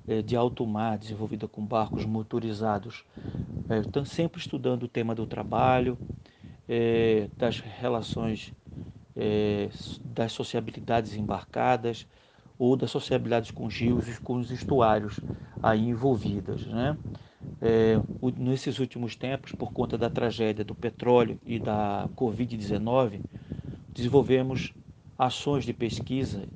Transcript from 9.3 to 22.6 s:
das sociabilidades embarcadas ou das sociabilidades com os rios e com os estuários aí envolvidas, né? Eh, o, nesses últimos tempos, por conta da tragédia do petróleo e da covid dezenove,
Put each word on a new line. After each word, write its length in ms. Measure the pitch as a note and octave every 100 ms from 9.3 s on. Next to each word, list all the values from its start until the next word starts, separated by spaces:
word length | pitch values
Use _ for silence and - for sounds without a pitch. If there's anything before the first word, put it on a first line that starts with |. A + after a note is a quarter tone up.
| G#2 G#2+ G#2 G2+ - - -
das 280 | - - A2+
sociabilidades 840 | - B2+ A#2 A2 - A2 A#2 G#2+ G#2+
embarcadas 920 | G#2 F#2+ - A#2+ B2 B2 A#2 A2 - _ _ _ - -
ou 180 | B2 C3
das 140 | B2
sociabilidades 640 | D3 - B2+ A#2 A#2 A2
com 140 | - A2+
os 100 | -
rios 320 | A#2 A#2+ A#2
e 120 | A#2
com 180 | - B2
os 120 | A#2+
estuários 720 | B2 - C#3 A2+ G#2+ G#2 - - - - -
aí 260 | A2+ A2 A#2
envolvidas, 760 | A#2 C3+ A#2 G#2+ G2+ F#2+ G#2 G#2+
né? 320 | A2 C3 D#3 - - - - - -
Eh, 400 | A2+ A2+ A2 A2 A2 -
o, 80 | B2+
nesses 480 | B2+ B2+ C3 C#3+ C3
últimos 360 | B2+ A#2+ A#2 -
tempos, 360 | B2+ C3+ -
por 200 | - A#2+
conta 260 | - A#2 A#2
da 120 | A#2
tragédia 520 | B2+ A#2+ G#2+ G#2+ G#2
do 120 | G#2 G#2
petróleo 640 | A#2 - A#2+ B2 A2+ A2
e 140 | - A#2
da 480 | G#2 G#2+ G#2 G2+ G2 -
covid 400 | B2+ A2 B2
dezenove, 640 | A#2